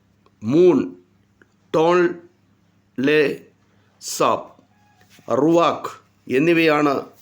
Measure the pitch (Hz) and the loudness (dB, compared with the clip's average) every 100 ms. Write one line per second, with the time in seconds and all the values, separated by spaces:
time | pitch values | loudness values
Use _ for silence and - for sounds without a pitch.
0 | _ _ _ _ 107 156 180 135 90 - | _ _ _ _ -2 2 4 2 -2 -12
1 | _ _ _ _ _ _ _ 165 165 180 | _ _ _ _ _ _ _ -2 2 2
2 | 175 175 - _ _ _ _ _ _ - | 0 -4 -18 _ _ _ _ _ _ -6
3 | 135 151 143 - - _ _ _ _ _ | 0 0 0 -4 -16 _ _ _ _ _
4 | - - 131 104 - _ _ _ _ _ | -12 -4 -2 -4 -8 _ _ _ _ _
5 | _ _ - 117 156 170 156 - - - | _ _ -6 -2 0 2 0 -2 -10 -16
6 | _ _ - 127 160 165 160 147 147 127 | _ _ -4 -2 0 2 2 2 0 -2
7 | - - | -8 -18